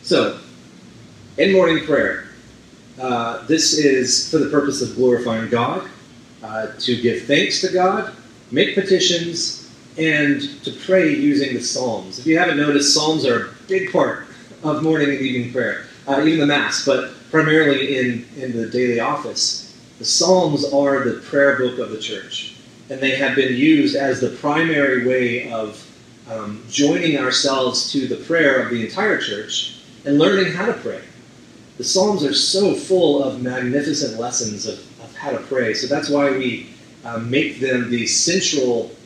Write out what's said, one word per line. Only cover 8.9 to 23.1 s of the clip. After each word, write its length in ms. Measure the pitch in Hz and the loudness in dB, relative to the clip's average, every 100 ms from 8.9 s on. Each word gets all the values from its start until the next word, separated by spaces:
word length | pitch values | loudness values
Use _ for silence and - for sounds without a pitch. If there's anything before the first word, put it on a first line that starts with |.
| 185 - 170 170 165 - - - - - - | 2 2 0 -4 -6 -8 -8 -18 -20 -16 -4
and 420 | 160 151 147 143 - - | 0 2 2 0 -4 -10
to 80 | - | -12
pray 440 | - - 185 160 | -10 2 4 4
using 400 | 135 147 139 131 | 2 2 2 0
the 60 | 120 | -2
Psalms. 580 | - 135 127 101 92 120 | -4 -4 -4 -4 -8 -6
If 80 | 143 | 2
you 120 | 165 | 2
haven't 180 | 160 143 | 4 2
noticed, 380 | 147 143 139 | 2 2 4
Psalms 320 | - 156 156 127 | 2 2 2 2
are 200 | 117 - | 0 -4
a 20 | - - | -14 -4
big 240 | 190 190 | -2 0
part 360 | 170 135 - - - - - | 0 0 -2 -12 -20 -20 -6
of 200 | 151 151 | -4 0
morning 280 | 160 156 143 | 0 2 0
and 100 | 131 | 0
evening 320 | 131 123 117 | -2 -2 -4
prayer, 340 | 127 113 - - - - | -4 -4 -6 -12 -14 -2
uh, 160 | 139 | 2
even 140 | 151 160 | 4 4
the 80 | 143 | 2
Mass, 400 | 143 - - 139 | 2 0 -2 0
but 260 | 127 117 - - | 0 -2 -14 -2
primarily 680 | 160 151 156 147 135 135 131 | 0 4 4 4 2 0 0
in, 280 | 123 110 - - | -2 -2 -8 -10
in 200 | 127 117 | -6 -4
the 100 | 110 | -2
daily 320 | 123 123 117 | 0 0 0
office. 760 | 110 - - - - - - - - - | -2 -4 -6 -4 -4 -4 -12 -20 -20 -10
The 60 | |
Psalms 600 | - - 127 185 165 143 139 | -2 2 6 4 4 0 0
are 320 | 139 143 135 | 2 2 2
the 160 | 120 - | 0 -4
prayer 380 | - 143 139 131 | -2 4 4 4
book 200 | 123 120 | -2 -2
of 120 | 104 | -8
the 80 | 107 | -8
church, 580 | - 101 - - - - - - - | -8 -10 -10 -12 -12 -18 -20 -20 -14
and 120 | 131 | -4
they 160 | 135 | -2